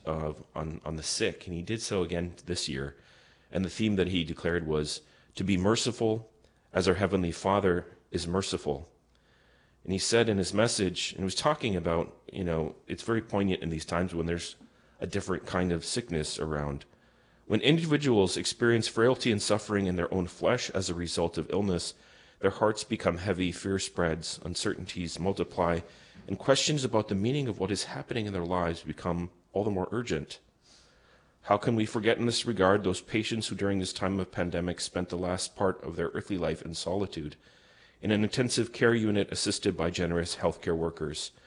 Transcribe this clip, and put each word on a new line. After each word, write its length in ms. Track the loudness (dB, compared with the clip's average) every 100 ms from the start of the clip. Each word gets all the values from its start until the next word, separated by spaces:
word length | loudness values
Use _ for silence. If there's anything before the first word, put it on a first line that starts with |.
of, 400 | -4 -4 -4 -6 -10
on, 260 | -8 -6 -8
on 120 | -8 -6
the 60 |
sick, 440 | -6 -2 -2 -2 -8
and 100 | -8
he 60 |
did 180 | -4 -6
so 220 | -2 -2
again 320 | 0 -2 -4 -6 -6
this 220 | -4 -4
year. 280 | -4 -6 -10 -20 -20 -20 _ _
And 140 | -4
the 60 | -4
theme 260 | 0 2 2
that 120 | 2
he 160 | 0
declared 420 | -2 -2 0 0 0
was 340 | 0 -2 -6 -12 _ _
to 100 | -4
be 120 | 0 4
merciful 720 | 4 4 2 0 0 0 -4 _ _ _ _
as 160 | 2 2
our 60 |
Heavenly 380 | 4 2 2 0
Father 540 | 0 2 4 4 2 -2 -14 _
is 160 | -6 -2
merciful. 640 | -2 -2 -4 -4 -4 -8 _ _ _ _ _ _ _ _ _
And 80 | -4
he 60 | -2
said 300 | 2 4 4
in 100 | 2
his 160 | 2
message, 580 | 2 2 2 0 -2 -6
and 80 | -4
he 40 |
was 100 | -4
talking 420 | 0 0 0 0 -2
about, 400 | 0 0 -2 -8 -12
you 120 | -6
know, 300 | -2 0 -2 -6 -10
it's 160 | -8
very 180 | -2 -2
poignant 420 | 0 0 2 0
in 80 | -2
these 140 | -6
times 300 | -2 0 0
when 120 | -2 -2
there's 300 | -2 -4 -12 -20 _ _ -8
a 60 | -4
different 380 | -4 -2 -4
kind 280 | -2 0 2
of 120 | 0
sickness 540 | -2 -4 -2 -2 -2 -4
around. 460 | -4 -2 -2 -6 -10 _ _ _ _ _ -2
When 140 | 2
individuals 760 | 4 4 4 2 4 6 4 2
experience 500 | -4 0 4 4 2
frailty 420 | 4 4 4 2
and 120 | 2
suffering 440 | 2 0 2 0 2
in 100 | 0
their 160 | 0
own 140 | 0 -2
flesh 440 | 0 2 2 0
as 180 | -2 -2
a 60 |
result 420 | -2 -2 0 0 0
of 140 | -2
illness, 420 | 0 2 0 -2 -10 -20 -20 -20 _
their 100 | -2
hearts 340 | 2 2 2
become 340 | -2 0 0 0
heavy, 340 | 0 0 0
fear 260 | -2 -2 -2
spreads, 600 | -2 0 0 0 -4 -8
uncertainties 760 | -8 -4 -2 -4 -6 -6 -6 -2
multiply, 600 | -2 -2 -2 0 2 2 -4 -16 -20 -18 -8
and 120 | -2
questions 460 | 4 4 4 2
about 240 | 2 0 2
the 60 |
meaning 340 | 0 2 0 -2
of 100 | -2
what 120 | -2
is 140 | -2
happening 400 | -4 -8 -6 -4
in 80 | -2
their 140 | -2 0
lives 360 | 0 0 -2
become 460 | -6 -4 -2 -2 -4 -10 _
all 120 | -2
the 60 | 0
more 180 | 0 -2
urgent. 460 | -2 -2 -2 -4 -12 _ _ _ -20 _ _ _ _ _ _
How 160 | 0 2
can 180 | 4 2
we 80 |
forget 320 | 2 2 2 2
in 80 |
this 220 | 2 0 -2
regard 360 | 4 6 6
those 200 | 2 -2
patients 460 | -2 -2 0 -4 -4
who 60 |
during 240 | -2 0 0
this 140 | -2
time 260 | -2 -2 0
of 140 | -2
pandemic 480 | -2 -2 -2 -2 -4
spent 300 | -6 -4 -4
the 60 | -4
last 380 | -2 -2 -4
part 300 | 0 0 0
of 120 | -6 -4
their 120 | -2
earthly 240 | -4 -4 -2
life 240 | 0 -2
in 100 | -6
solitude, 640 | -6 -2 -2 -2 -4 -8 -12 _ -20 -20 -20 -20 _
in 100 | 0
an 140 | 2
intensive 480 | 2 2 0 0 -2
care 220 | 4 4
unit 360 | 6 4 2 0
assisted 460 | -2 -2 0 0 0
by 140 | 0
generous 460 | 0 0 0 -2 0
healthcare 400 | 0 0 -2 0
workers, 560 | -2 -2 -6 -6 -10 -14